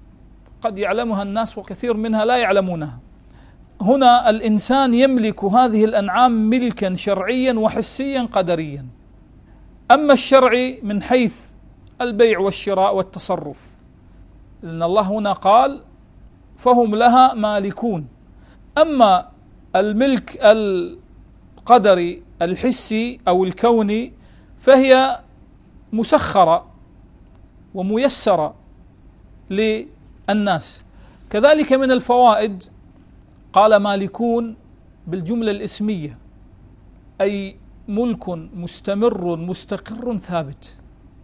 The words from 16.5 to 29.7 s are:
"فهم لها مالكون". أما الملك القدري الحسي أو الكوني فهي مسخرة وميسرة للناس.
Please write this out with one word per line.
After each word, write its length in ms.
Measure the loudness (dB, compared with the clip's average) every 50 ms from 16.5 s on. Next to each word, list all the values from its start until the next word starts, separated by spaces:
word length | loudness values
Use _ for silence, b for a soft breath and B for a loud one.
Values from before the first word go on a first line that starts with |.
| -12
"فهم 380 | -2 2 2 4 4 2 2 2
لها 400 | 2 4 4 6 6 6 4 2
مالكون". 720 | 0 -4 -2 -2 -2 -4 -4 -8 -6 -6 -4 -4 -6 -8 -12 -18 _ -20 _ -20 b b b b b b -4 0 2
أما 500 | 2 2 4 2 4 4 4 2 0 -6 -20 _ _ -20 -20 -20 -12 -4 -2
الملك 640 | 0 0 0 0 0 0 0 0 -2 -4 -8 -6 2
القدري 1800 | 4 4 4 4 2 -2 -4 -4 -6 -8 -12 -16 -20 -20 -20 -20 -20 -20 -20 _ _ -20 -20 -6 2 4 4 6 6 4 2 2 2 -4 -6 -10 -16 -16 -8 -6
الحسي 800 | -4 -4 -4 -2 -2 -4 -4 -4 -6 -6 -4 -4 -4 -6 -8 -6 -2 0
أو 160 | 0 0 0
الكوني 680 | -2 -2 0 2 2 2 2 2 0 -2 -4 -6 -8 -14 b b b b b b b b -2
فهي 640 | 4 6 6 6 6 6 4 4 4 0 -2 -6 -12 _ -20 -20 -20 _ _ _ _ _ -20 -20 -14 -8
مسخرة 720 | -6 -6 -2 0 0 0 0 2 2 2 4 4 2 0 -2 -8 -20 -20 -20 -20 -20 -20 -20 -20 -20 -20 -20 -20 -20 -20 -20 -20 _ -20 -20 -14 -10
وميسرة 800 | -8 -6 -4 -2 0 -2 -2 -2 -2 0 0 0 0 0 -4 -8 -12 -20 -20 -20 -20 -20 -20 -20 _ -20 -20 -20 -20 -20 -20 -20 -20 -12 -6
للناس. 1300 | -4 -2 0 0